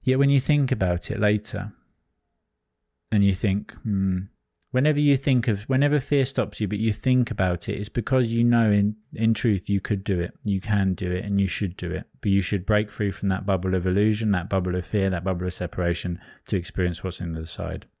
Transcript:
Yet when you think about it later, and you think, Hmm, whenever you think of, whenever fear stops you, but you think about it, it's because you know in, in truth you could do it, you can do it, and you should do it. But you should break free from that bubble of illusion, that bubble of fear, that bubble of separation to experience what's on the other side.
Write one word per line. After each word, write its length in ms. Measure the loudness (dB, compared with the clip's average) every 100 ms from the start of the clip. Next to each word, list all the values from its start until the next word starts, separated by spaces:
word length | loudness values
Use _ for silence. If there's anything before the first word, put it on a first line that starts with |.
Yet 140 | 0 2
when 140 | 4
you 80 | 4
think 320 | 2 0 2
about 400 | 0 0 0 -2
it 80 | 0
later, 540 | 2 0 -2 -8 -8 -12 _ _ _ _ _ _ _ _ _ _ _ _ _
and 120 | 2
you 120 | 2 2
think, 380 | 0 -2 -4 -10
Hmm, 360 | -4 0 0 -2 -6 _ _ _ _
whenever 300 | 0 2 2
you 160 | 2 2
think 320 | 2 2 2
of, 140 | -2
whenever 360 | 0 0 2 0
fear 240 | 2 0
stops 380 | 2 -2 -4 -2
you, 60 | -4
but 120 | 0
you 140 | 0
think 360 | 0 2 2 2
about 380 | 0 0 0 -4
it, 100 | -6
it's 120 | -4
because 420 | -4 0 0 2
you 100 | 2
know 300 | 4 4 4
in, 240 | 4 2 -2 _
in 200 | -2 0
truth 360 | 2 2 0 0
you 120 | -2
could 200 | 0 -4
do 200 | 0 -2
it, 120 | -2 -6 -2
you 160 | -2
can 320 | 0 0 2
do 180 | 0 -2
it, 140 | -4 -2
and 160 | 0
you 60 | 0
should 280 | -2 -4 -4
do 160 | -6
it. 140 | -6 -8 _
But 100 | 0
you 80 | 2
should 260 | 2 -2 2
break 240 | 0 0
free 220 | -4 -4
from 160 | -2 -2
that 160 | -2 0
bubble 300 | 0 0 0
of 100 | 2
illusion, 460 | 2 2 2 0
that 180 | 0 0
bubble 260 | -2 0 -4
of 100 | -2
fear, 240 | 0 0
that 160 | 0 -2
bubble 200 | -2 -4
of 80 |
separation 680 | -4 -6 -2 -2 0 -4 -6 -10 -20 -4
to 80 | -4
experience 480 | -4 -2 -2 -2
what's 160 | -8 -6
on 140 | -6
the 60 | -6
other 80 | -8
side. 380 | -8 -6 -6 -10 _